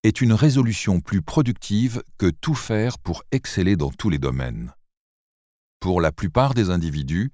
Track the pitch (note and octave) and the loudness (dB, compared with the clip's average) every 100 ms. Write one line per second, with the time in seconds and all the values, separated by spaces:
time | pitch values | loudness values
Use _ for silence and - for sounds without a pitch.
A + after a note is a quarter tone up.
0 | C3+ - A#2+ A2 D3+ C3+ A#2+ G2+ - F2+ | 2 2 2 4 4 4 0 0 0 0
1 | - G2+ - - B2 G#2+ - G#2 B2 A#2 | 0 -4 0 0 0 -2 -2 0 0 -2
2 | - - F#2+ D#2 - C#3+ - G#2+ A#2 - | -12 -2 0 0 -4 -4 -2 -2 -2 -4
3 | - - - C3+ - - F2+ G2 C#2+ - | -8 -8 -4 -4 -2 0 2 2 0 -2
4 | G#2+ D2+ C2+ C2 B1 A1 A#1 - _ _ | -2 0 -2 -2 -6 -8 -12 -16 _ _
5 | _ _ _ _ _ _ _ _ F#2 F2 | _ _ _ _ _ _ _ _ -2 2
6 | D#2+ - F2+ B2 C#3 A#2+ F#2+ F2+ D#2+ D2 | 0 0 -2 2 2 2 2 0 -2 -4
7 | C2+ E2 C3 | -4 -2 -4